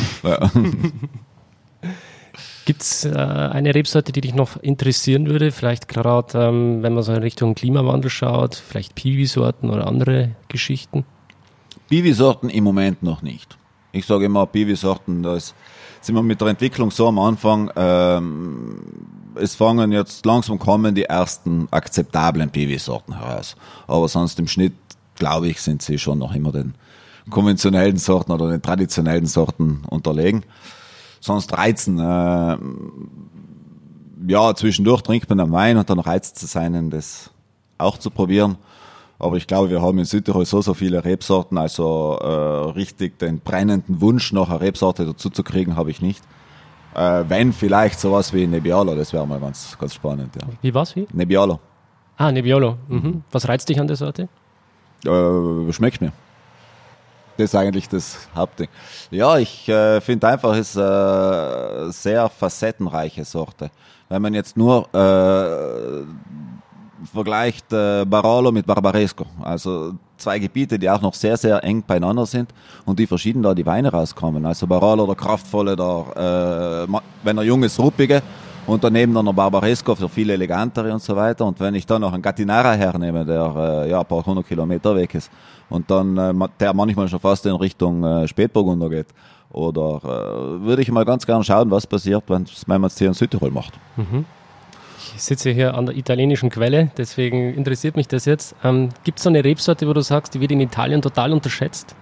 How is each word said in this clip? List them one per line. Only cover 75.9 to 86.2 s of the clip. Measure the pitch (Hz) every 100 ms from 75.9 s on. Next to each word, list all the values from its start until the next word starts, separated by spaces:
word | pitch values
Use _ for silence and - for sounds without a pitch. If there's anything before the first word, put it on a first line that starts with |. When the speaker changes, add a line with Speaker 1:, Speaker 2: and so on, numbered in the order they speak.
| 87 76 - 90 90 87 85 87 82
Speaker 1:
äh, | 85
ma-, | 104 - -
wenn | 107 107
er | 107
jung | 127
ist, | 120 -
ruppige, | 127 - 139 139 139 - - - -
und | 110
daneben | 117 113 120 113
dann | 104
noch |
Barbaresco | 95 98 98 104 120 - 110
für | 92
viele | - 107
elegantere | 98 92 87 117 117 110
und | 110
so | - 101
weiter. | 107 117 110
Und | 90
wenn | 95
ich | 101 87
dann | 113
noch | 104
einen | 90
Gattinara | 95 - 101 110 123
hernehme, | 107 98 87 85 85 78
der, | 80 82 76
äh, | 80 76 76
ja, | 92
ein | 85
paar | 85
hundert | 82 95 90
Kilometer | 85 82 87 104 98
weg | 90 85
ist | - - - - -
und | 87 82
dann, | 95 95
äh, | 95